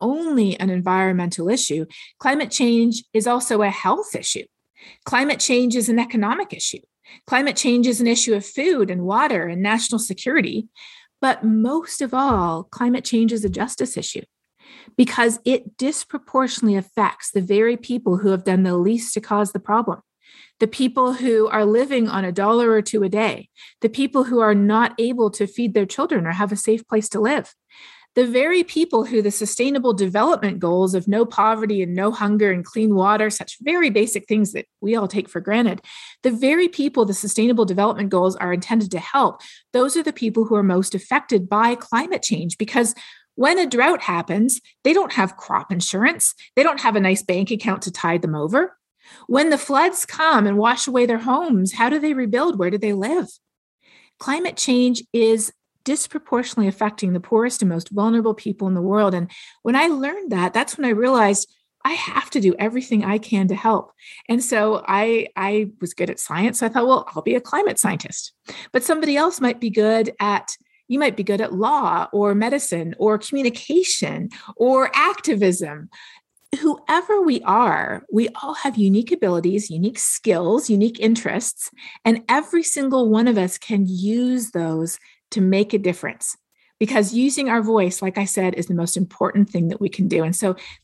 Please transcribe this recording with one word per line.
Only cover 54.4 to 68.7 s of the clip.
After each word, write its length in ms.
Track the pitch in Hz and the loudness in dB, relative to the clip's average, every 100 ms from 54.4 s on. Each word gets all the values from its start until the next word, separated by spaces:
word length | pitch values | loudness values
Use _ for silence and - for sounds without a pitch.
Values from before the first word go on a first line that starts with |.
| 359 - | -4 -4
change 480 | - 247 247 233 - | 0 2 2 0 -2
is 400 | 233 226 226 214 - _ _ | 2 4 2 0 -10 _ _
disproportionately 800 | - 294 - 302 - 240 247 - 196 | -6 -4 -4 -8 -4 -2 -2 0 0
affecting 460 | 190 214 208 190 | 0 -4 -2 -2
the 80 | 180 | -2
poorest 420 | - 226 240 - | 0 0 2 0
and 80 | 196 | 0
most 200 | 165 - | 0 -4
vulnerable 440 | 202 214 233 226 | -2 2 2 0
people 320 | 220 220 190 190 | -2 -6 -6 -2
in 80 | |
the 80 | 185 | -2
world. 320 | 180 208 202 | 0 2 2
And 160 | 180 180 - - _ | 0 -4 -10 -20 _
when 140 | 220 262 | 0 2
I 100 | 330 | 2
learned 460 | 285 277 381 370 | 0 -2 -6 -4
that, 200 | 196 180 | -2 0
that's 240 | - 294 - | 0 -2 -2
when 80 | |
I 60 | 262 | -2
realized 580 | 214 247 254 208 196 - _ _ _ | 2 2 4 4 2 -4 _ _ _
I 80 | - | -4
have 360 | 330 - 277 - | -4 -4 -6 -4
to 100 | 285 | 0
do 160 | 196 175 | 2 2
everything 460 | 214 247 254 220 | -2 -4 -2 0
I 140 | 196 214 | 0 -2
can 280 | 214 202 190 | -2 0 0
to 80 | |
help. 380 | 190 220 214 - _ - - - | 0 0 0 -2 _ -20 -20 -4
And 140 | 240 | -2
so 420 | 240 226 214 214 - | 0 0 0 0 -2
I, 400 | 196 220 226 - - | 0 2 0 -2 -4
I 340 | 196 208 214 - | -2 0 -2 -6
was 140 | 175 | -10
good 160 | - 180 | -4 -6
at 80 | - | -6
science. 400 | - 160 214 247 | -6 0 0 0
So 80 | 226 | -2
I 40 | |
thought, 180 | 247 247 | 0 4
"Well, 200 | 262 - | 2 2
I'll 80 | - | -6
be 140 | - 247 | -2 -2
a 40 | |
climate 380 | 247 302 415 - | -2 -2 0 0
scientist." 540 | 214 180 - - - - - - - | -2 -4 -8 -14 -14 -18 -18 -18 -4